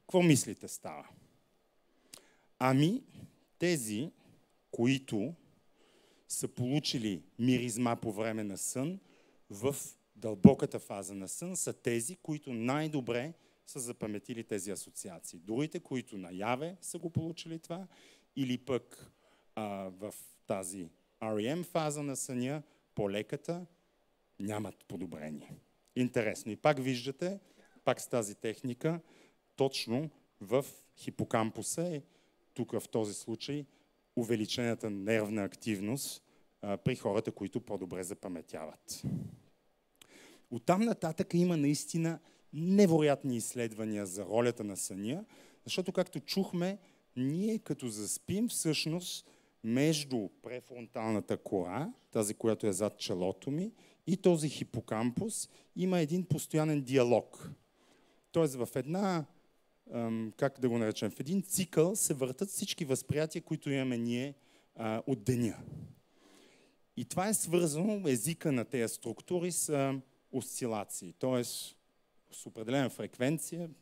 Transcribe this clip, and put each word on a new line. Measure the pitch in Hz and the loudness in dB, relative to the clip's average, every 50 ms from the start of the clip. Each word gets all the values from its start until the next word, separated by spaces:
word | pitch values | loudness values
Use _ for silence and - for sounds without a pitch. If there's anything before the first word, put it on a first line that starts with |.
Какво | _ - - 180 175 | _ 4 4 8 8
мислите | 175 147 110 - 120 101 - - - | 10 8 8 6 0 -6 -8 -10 -12
става? | - - _ 92 80 73 69 - - - - - _ _ _ _ _ _ _ _ _ _ _ _ _ _ _ _ - - - _ _ _ _ _ _ _ | -12 -10 _ -10 -10 -10 -14 -16 -20 -20 -20 -20 _ _ _ _ _ _ _ _ _ _ _ _ _ _ _ _ -20 -20 -20 _ _ _ _ _ _ _
Ами, | 127 131 131 135 147 165 208 269 - - - - - - _ _ _ _ _ _ | 4 4 6 8 6 6 4 2 -4 -8 -20 -20 -20 -20 _ _ _ _ _ _
тези, | - 180 175 156 120 110 104 104 135 175 - _ _ - - - _ _ _ _ _ _ | 0 2 2 2 0 -2 -2 -4 -4 -6 -8 _ _ -20 -20 -20 _ _ _ _ _ _
които | - - 117 123 135 139 135 - - 107 98 139 170 - - - _ _ _ _ _ _ _ _ _ _ _ _ _ _ _ _ | -2 2 4 4 4 2 0 -2 -2 -2 -2 -2 -6 -10 -16 -20 _ _ _ _ _ _ _ _ _ _ _ _ _ _ _ _
са | - - - 120 | -8 -4 -4 -6
получили | - - 123 123 135 151 143 - - 139 113 107 98 80 - - _ - | -2 -2 0 2 2 0 0 0 -2 0 0 0 0 -2 -4 -10 _ 0
миризма | 117 127 127 123 120 123 110 107 127 123 117 | 4 4 4 4 4 0 -2 0 2 2 2
по | 113 - 117 104 | 0 0 -4 -2
време | 98 110 113 110 110 107 | 0 -2 -2 0 -2 -4
на | 104 98 90 | -4 -6 -6
сън, | - - - 123 131 156 185 196 - - - - _ _ _ _ _ _ | -6 -4 -4 -2 -2 -2 -4 -6 -12 -18 -20 -20 _ _ _ _ _ _
в | 107 98 110 135 143 - - - - _ _ _ _ | -12 -2 -2 -2 -2 -2 -8 -12 -14 _ _ _ _
дълбоката | 107 104 113 107 98 90 - 135 131 - 135 - 113 | -8 -6 -6 -6 10 10 10 10 10 0 -4 -6 -8
фаза | - - 113 101 98 87 101 | -10 -8 -8 -8 -8 -8 -8
на | 98 95 90 | -8 -8 -8
сън | - - - 175 190 | -8 -8 -8 -8 -6
са | - - - 120 | -6 -4 -6 -6
тези, | - _ - 120 117 117 131 185 | -6 _ -2 -2 -2 -2 -4 -10
които | - _ - 156 151 - 139 127 | -12 _ -8 -8 -8 -6 -8 -6
най-добре | 117 113 123 131 147 156 160 151 147 127 113 117 120 123 156 165 - _ _ _ _ _ | -4 -2 -2 0 0 -2 -2 -2 -4 -2 -2 -2 -2 -2 -4 -8 -14 _ _ _ _ _
са | - - 147 | -16 -12 -10
запаметили | 123 117 120 _ - 110 104 104 - - 127 113 113 | -8 -8 -8 _ -6 -6 -6 -6 -8 -8 -10 -10 -6
тези | _ 117 104 87 101 | _ -4 -4 -4 -4
асоциации. | 98 90 - - - - - 107 87 82 - - - 87 | -8 -8 -10 -14 -14 -14 -12 -12 -12 -14 -14 -14 -16 -16
Другите, | 82 95 110 120 147 156 - 180 | -6 -4 -2 -2 -2 -2 -4 -8
които | - - 139 131 - - - 98 | -8 -4 -6 -6 -6 -6 -10 -10
наяве | 92 85 90 92 98 110 123 127 147 165 190 185 | -10 -8 -8 -4 0 0 0 0 -2 -8 -8 -10
са | - - - 175 | -12 -12 -10 -8
го | 165 170 | -8 -4
получили | 165 - 160 165 165 - - 165 160 165 | -4 -4 -4 -4 -8 -10 -10 -12 -12 -12
това, | - - 170 175 190 - - - - - - - _ _ _ | -10 -10 -10 -10 -10 -14 -18 -20 -20 -20 -20 -20 _ _ _
или | - 135 127 123 123 | -4 -2 0 -2 -2
пък, | - - 131 120 - - - - - - _ _ _ _ _ _ _ _ _ | -2 -2 -2 -2 -2 -6 -20 -20 -20 -20 _ _ _ _ _ _ _ _ _
а, | - 110 104 101 98 98 95 | -6 -6 -4 -4 -6 -6 -8
в | 92 92 98 104 - - - - - _ _ | -10 -8 -10 -10 -10 -10 -18 -20 -20 _ _
тази | _ 113 98 95 90 95 101 87 80 _ _ _ _ _ _ | _ -4 -2 -2 -6 -8 -8 -10 -10 _ _ _ _ _ _
R | - 110 110 | -4 -2 0
E | 107 104 117 147 175 | 0 0 0 0 -2
M | 175 | -4
фаза | 170 - 175 156 151 147 151 147 | -2 -2 0 0 0 -2 -2 -4
на | 143 135 | -4 -4
съня, | 127 - - 131 123 123 127 143 156 147 - _ _ _ _ _ | -4 -6 -4 -2 -2 0 0 -2 -4 -6 -10 _ _ _ _ _
по-леката, | - 107 101 98 104 107 - - 143 - - 170 175 180 - _ _ _ _ _ _ _ _ _ _ _ _ _ _ | -2 -2 0 0 -2 -4 -4 -6 -8 -4 -6 -6 -6 -6 -12 _ _ _ _ _ _ _ _ _ _ _ _ _ _
нямат | 101 101 107 104 107 98 90 _ - _ | -4 -4 -2 -4 -4 -6 -8 _ -16 _
подобрение. | - 85 87 87 80 80 76 78 76 73 69 - - - _ _ _ _ _ _ _ | -8 -8 -8 -8 -8 -8 -8 -8 -10 -10 -12 -14 -18 -20 _ _ _ _ _ _ _
Интересно. | 123 127 123 123 127 113 107 95 - - - 104 | 0 0 2 2 2 2 2 -2 -4 -6 -8 -8
И | |
пак | 98 _ 151 151 135 131 | 2 _ 4 4 4 2
виждате, | 131 131 123 117 135 139 - 175 180 196 202 _ _ _ _ - _ _ - _ | 0 -2 -2 -2 -6 -6 -4 -4 -6 -6 -6 _ _ _ _ -20 _ _ -4 _
пак | - 123 - | 0 0 0
с | - - | 0 -2
тази | - 123 110 98 104 | 0 0 0 0 -6
техника, | _ - 117 107 - - 131 120 120 - 156 165 170 - _ - - - - _ _ _ _ _ | _ -4 -4 -4 -4 -4 -6 -6 0 0 0 0 0 -6 _ -20 -20 -20 -20 _ _ _ _ _
точно | - 135 135 - - - - 113 127 156 156 - _ _ _ _ _ | 2 2 2 2 -2 -2 0 0 0 0 -4 -8 _ _ _ _ _
в | 104 95 107 135 139 - - - - _ _ | -6 2 2 2 2 0 -8 -18 -20 _ _
хипокампуса | - - - - - 110 - - 117 110 110 104 - 104 - - - 165 | -10 -10 -10 -4 -4 -4 0 2 2 2 2 0 -4 -6 -6 -2 -2 -2
е, | 180 170 147 143 _ _ _ _ _ _ _ _ _ _ | -2 -2 -6 -8 _ _ _ _ _ _ _ _ _ _
тук | - 120 - - | -6 -6 -2 -2
в | 110 - - | -6 -6 -2
този | - 120 110 104 101 | -2 -2 0 0 -4
случай, | - - - 113 110 - - 143 147 147 - _ _ _ _ _ _ _ _ _ | -8 -6 -8 -8 -8 -6 -6 -6 -6 -6 -10 _ _ _ _ _ _ _ _ _
увеличената | - 117 104 120 110 107 - - - 123 117 113 - - 110 | -2 0 2 2 0 0 -2 0 0 0 0 0 0 -2 -4
нервна | 104 101 95 104 113 113 107 104 107 107 101 | -4 -4 0 2 2 2 2 2 0 -2 -2
активност, | 92 - - - 120 107 95 98 104 120 143 - - - - _ _ _ _ - _ _ _ - | -2 -4 -6 -4 -2 -2 0 0 -2 -2 -2 -4 -6 -8 -10 _ _ _ _ -20 _ _ _ -4
а, | 104 101 | -4 -4
при | 98 - - 127 | 0 0 0 0
хората, | 120 - 117 98 107 113 - - | 2 0 2 2 2 0 0 -4
които | - 101 95 - 123 | -4 -6 -4 -4 -6
по-добре | - - 107 95 95 90 85 90 92 | -6 -4 -6 -6 -6 -6 -6 -6 -6
запаметяват. | 87 101 87 - 101 90 82 78 _ - 82 78 78 - - _ - - - - - - - - - - - - - _ _ _ _ _ _ _ _ _ _ - _ - - - - - - _ _ | -6 -8 -10 -8 -8 -8 -8 -10 _ -12 -12 -10 -12 -14 -16 _ -14 -14 -8 -6 -4 -4 -4 -6 -8 -12 -16 -20 -20 _ _ _ _ _ _ _ _ _ _ -20 _ -20 -20 -20 -20 -20 -20 _ _
Оттам | - 117 - - 175 185 | -10 -8 2 2 4 4
нататък | 226 233 220 - - 160 160 - 190 - - | 4 2 2 0 -2 -4 -2 -2 -4 0 4
има | 170 175 180 175 | 4 4 4 4
наистина | 160 143 143 151 147 - - - 165 165 165 165 156 _ - - _ _ _ - | 4 4 2 2 2 -2 -4 -2 0 0 0 -2 -4 _ -20 -20 _ _ _ -8
невероятни | 147 160 180 190 202 208 185 165 156 151 147 143 139 - 143 123 | -4 2 4 8 8 8 8 8 8 8 6 4 4 2 0 0
изследвания | 117 104 - - 123 117 117 110 104 110 110 107 104 101 | 0 -2 -4 -2 -2 -2 -2 -2 -4 -4 -2 -2 -2 -2
за | 95 87 98 101 | -4 -4 -6 -6
ролята | 87 101 113 120 123 113 - 110 | 0 2 4 4 4 2 0 -4
на | 104 98 | -6 -4
съня, | 90 - - 101 92 101 110 135 180 220 _ - - - - - _ _ | -4 -6 -6 -6 -6 -4 -4 -4 -6 -6 _ -18 -20 -20 -20 -20 _ _
защото, | - - - 185 - 185 | -6 -4 -2 -2 -2 0
както | - 180 - - 156 | 0 0 0 -2 -10
чухме, | - - - 190 196 190 - 175 170 185 196 202 - - _ _ _ _ _ | -8 -2 0 0 0 0 0 -2 0 0 -2 -6 -10 -20 _ _ _ _ _
ние | 123 127 135 151 170 196 220 220 220 | -2 0 0 0 0 0 0 0 -2
като | - - 151 - - 123 | -2 -4 -6 -4 -4 -6
заспим, | 107 104 104 98 - - _ - 170 196 233 240 | -4 -4 -4 -4 -4 -6 _ -2 0 0 0 0
всъщност | - - - 165 151 - - 160 156 180 175 - - - - - - _ _ _ _ _ - | 0 0 0 0 0 2 0 0 -2 -4 -4 -6 -8 -10 -10 -14 -20 _ _ _ _ _ -2
между | 113 117 127 143 156 165 147 147 139 127 120 104 92 - _ - | 0 2 4 6 6 4 2 0 -2 -2 -2 -2 -2 -8 _ -12
префронталната | 117 120 123 120 - 131 123 120 107 _ 123 110 113 110 104 90 - 110 | -10 -10 -10 -10 -12 -14 -14 -14 -10 _ -2 0 2 2 2 2 0 -2
кора, | 92 - - - 98 87 85 90 110 151 214 254 - _ _ | -2 -2 0 0 0 0 0 -2 -2 -2 -4 -6 -12 _ _
тази, | - 120 107 101 110 | 0 0 0 0 -2
която | - - 113 107 - - | 0 2 2 2 4 2
е | 110 98 | 0 2
зад | 85 107 104 - - | 2 0 -2 -2 -4
челото | - - 107 87 90 92 95 - - - | -4 -4 -2 0 0 0 0 -2 -4 -4
ми, | 139 151 185 220 - - - - - _ _ | -2 -2 -2 -4 -6 -12 -20 -20 -20 _ _
и | - 180 | 0 0
този | 185 - 190 175 160 147 156 | 4 6 6 6 6 4 0
хипокампус, | - - 135 - - 120 - - 120 110 117 123 120 - 190 226 214 - - - - - - _ _ | -2 -2 -6 -4 -4 -6 -4 -2 0 2 2 2 2 0 -2 -2 -4 -6 -8 -8 -12 -20 -20 _ _
има | - 175 185 185 175 | -2 0 2 4 4
един | 165 143 165 180 180 | 4 4 2 0 2
постоянен | - 151 156 - - - 156 156 156 156 147 135 | 2 0 -2 -2 0 2 2 4 4 2 2 0
диалог. | 120 131 135 123 120 123 107 - - - - - - - - _ _ _ _ _ _ - _ _ _ _ _ _ _ _ | 4 6 6 8 8 6 6 4 2 -12 -16 -14 -14 -14 -16 _ _ _ _ _ _ -20 _ _ _ _ _ _ _ _
Тоест | 165 165 151 131 | 2 2 2 2
в | 131 120 107 - | 0 -4 -2 -2
една, | 139 127 139 165 190 208 196 185 170 151 - - - _ _ _ _ _ _ _ _ _ - - | -4 -2 -2 -2 0 0 2 0 0 -2 -4 -12 -20 _ _ _ _ _ _ _ _ _ -8 -4
ам, | 120 117 117 113 113 113 110 104 | -4 -2 -2 -2 -2 -4 -4 -4
как | - - 139 - - | 0 0 0 0 2
да | 127 127 | 2 2
го | 117 120 | 2 4
наречем, | 113 107 107 - - 107 | 2 0 0 0 -2 -4
в | - - | -4 -4
един | - 135 180 202 180 | -6 -2 0 -2 -2
цикъл | - - - 190 - - - 156 175 208 | 0 0 -2 -2 2 6 6 6 6 6
се | 208 - - 165 | 2 2 0 2
въртат | 135 135 127 127 - 196 202 | 2 0 -2 0 -2 -4 -4
всички | - - - - - - 175 | -2 -4 -4 -4 -4 -4 0
възприятия, | 135 131 123 - - - 147 156 156 - 175 156 | 0 0 0 0 0 0 0 0 0 -2 -8 -6
които | - 165 151 - 147 | -4 -6 -4 -2 0
имаме | 139 139 131 131 123 117 | 0 0 2 0 0 0
ние, | 117 120 120 120 127 143 143 _ _ _ _ - _ _ _ | 0 0 0 0 -2 -4 -6 _ _ _ _ -20 _ _ _
а, | - 113 110 110 113 - | -6 -2 -2 -2 -2 0
от | - 135 127 - | -2 -2 -2 2
деня. | - 127 120 117 110 - - - - - - - - - - _ _ _ - _ - - - - - - - - _ _ _ _ _ _ | 0 2 2 2 0 0 -4 -10 -14 -12 -14 -14 -16 -18 -20 _ _ _ -20 _ -20 -20 -20 -20 -20 -20 -20 -20 _ _ _ _ _ _
И | - - | -8 -8
това | - - 165 185 208 | -4 -2 0 2 2
е | 220 | 2
свързано, | - - - 160 175 175 165 143 151 175 214 214 208 190 160 | 2 0 4 4 4 4 4 2 2 0 0 0 0 2 2
езика | 131 117 104 151 170 - - 165 143 | 2 2 2 -2 -4 0 0 2 2
на | 123 110 | 2 0
тези | - - 131 117 107 - | 0 0 0 0 0 -2
структури | - - 120 110 - - - 180 180 165 180 170 | -4 -6 -6 -8 -8 -6 -2 -2 0 0 0 0
с, | - - - | -2 0 0
а, | 151 139 139 135 135 135 127 _ _ _ _ _ - | 2 2 2 2 0 -2 -6 _ _ _ _ _ -4
осцилации, | 131 110 - - - 131 120 110 107 98 - - - - 87 82 _ | -4 -4 -4 -6 -4 -2 -2 -2 -2 -4 -6 -8 -10 -10 -10 -8 _
тоест | - 131 131 123 120 117 - - - - - _ _ _ _ _ _ _ _ _ _ _ - | 0 2 2 2 2 0 -4 -8 -8 -10 -14 _ _ _ _ _ _ _ _ _ _ _ -18
с | - - | -16 -16
определена | - - - 110 107 127 139 139 117 | -14 -10 -8 -4 0 2 2 2 2
фреквенция | - - 113 98 - - 123 131 156 156 - - - 165 175 165 147 - | 0 -4 -8 -8 -2 0 2 2 2 2 -2 -6 -6 -6 -6 -8 -10 -14